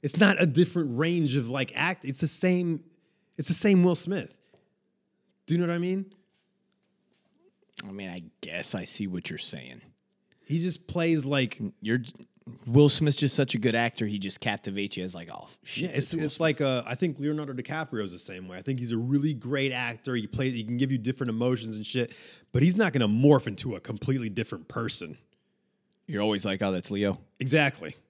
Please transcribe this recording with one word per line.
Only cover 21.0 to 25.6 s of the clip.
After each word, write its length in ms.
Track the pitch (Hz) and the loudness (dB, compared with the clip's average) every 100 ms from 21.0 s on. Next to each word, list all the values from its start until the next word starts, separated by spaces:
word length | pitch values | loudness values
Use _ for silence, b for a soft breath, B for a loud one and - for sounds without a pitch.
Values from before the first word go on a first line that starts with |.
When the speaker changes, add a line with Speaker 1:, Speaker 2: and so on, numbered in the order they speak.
| 113 127 123 | -2 -2 -2
Speaker 1:
emotions 460 | 113 123 127 113 107 | 0 0 0 -4 -8
and 100 | 107 | -6
shit, 260 | 131 117 B B B B | -4 -4 B B B B
but 100 | 123 | 4
he's 140 | 156 185 | 4 4
not 160 | 202 | 2
gonna 160 | 135 110 | 2 2
morph 380 | 110 143 139 120 | 6 8 8 4
into 280 | 98 127 95 | -6 -8 -8
a 40 | |
completely 480 | - 135 - 131 113 | -8 -8 -4 -2 -2
different 400 | 101 113 92 80 | -4 -6 -8 -8
person. 480 | - 113 - 82 80 _ _ _ _ | -6 -4 -4 -6 -14 _ _ _ _